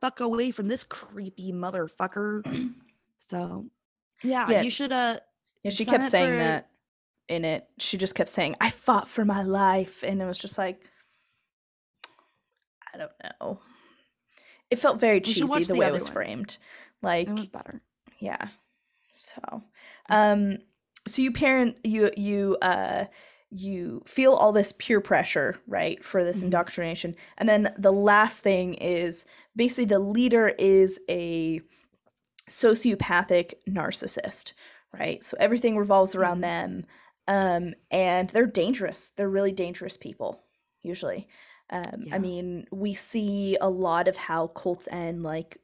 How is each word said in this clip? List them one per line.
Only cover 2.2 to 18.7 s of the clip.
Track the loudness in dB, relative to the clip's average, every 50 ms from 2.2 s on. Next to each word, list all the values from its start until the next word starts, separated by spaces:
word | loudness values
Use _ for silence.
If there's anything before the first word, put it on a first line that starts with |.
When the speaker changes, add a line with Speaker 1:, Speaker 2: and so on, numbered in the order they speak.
| -4 -4 -4 -6 -6
Speaker 2:
<clears throat> | -6 -6 -4 -4 -6 -8 -12 _ _ _ _ _ _ _ _ _ -10
Speaker 1:
So, | -8 -8 -8 -8 -8 -10 -12 -14 _ _ _ _ _ _ _ _ _ _
yeah, | -4 -2 -2 0 2 2
Speaker 2:
Yeah. | 2 2
Speaker 1:
you | 2 0
should, | -2 -4 -4 -2
uh, | 0 0 0 0 -2 -4 -8 _ _ _ _ _ _ _
Speaker 2:
Yeah, | -8 -4
she | -4 -2 0
Speaker 1:
sign | 2 2
Speaker 2:
kept | 2 4
Speaker 1:
up | 4
Speaker 2:
saying | 4 4 4 4
Speaker 1:
for | 2 2
Speaker 2:
that | 0 0 0 -2 -4 _ _ _ _ _ _ _ _ _ _ _ _ -6
in | -4 -2 -2
it. | -2 -2 -4 -6 _ _ -6
She | -4 -4 -2
just | -2 -2 -2 0
kept | 0 -2 0
saying, | 0 -2 -2 -2 0 0
"I | -2 -2
fought | -2 -2 0 2 2 2 0 -2
for | -2 0 0
my | 0 0 0
life." | -2 0 2 4 4 4 4 4 0 -2 -6 -8
And | -6 -4 -4 -4
it | -4
was | -6 -8 -8
just | -8 -8 -6 -4
like, | -4 -4 -6 -10 _ _ _ _ _ _ _ _ _ _ _ _ _ _ _ _ _ _ _ _ _ _ _ _ -20 -20 _ _ _ _ _ _ _ _ _ _ _ _ _ _ -20 -20
I | -16 -16
don't | -16 -16 _ -18 -18 -18 -14 -12
know. | -10 -10 -10 -12 _ _ _ _ _ _ _ _ _ _ _ _ _ _ _ -20 -20 -20 -20 _ _ -2
It | 0 2
felt | 2 2 2 4
very | 4 4 4 4
Speaker 1:
We | 2 0
should | 0
Speaker 2:
cheesy | 0 0 0
Speaker 1:
watch | 0 0 0
Speaker 2:
the | 2
Speaker 1:
the | 2 2
Speaker 2:
way | 2
it | 2
Speaker 1:
other | 2
Speaker 2:
was | 0 -4
Speaker 1:
one. | -4
Speaker 2:
framed. | -6 -6 -6 -6 -8 -10 -10 -10 -12 -14 _ -20 -20 -20 -20 _ _ _
Like, | -4 -2 0 0 -2 -2
Speaker 1:
It |
was | -4 -6 -6 -8
better. | -12 -16 -16 -16 -18 -18 _ _ _ _ _ _ _ -12
Speaker 2:
yeah. | -10 -8 -8 -8 -8 -10 -14 _ _ _